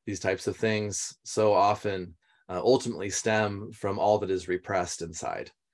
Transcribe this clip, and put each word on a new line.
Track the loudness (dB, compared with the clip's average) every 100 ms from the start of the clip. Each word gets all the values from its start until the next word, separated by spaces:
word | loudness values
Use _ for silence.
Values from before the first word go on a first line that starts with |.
| -8
these | -4
types | -2 0 -2
of | -2
things | 0 0 -2 -6 -8 -12
so | -6 2 4
often, | 6 4 2 -2 -4 -8 -14 _ _ -8
uh, | 0
ultimately | 4 4 2 -6 -6
stem | -2 0 2 2 -2 -10
from | -6 -4 0
all | 2 2
that | 2
is | -2 -2
repressed | -4 -2 -2 -2 -6
inside. | -8 -6 -6 -6 -10 _ _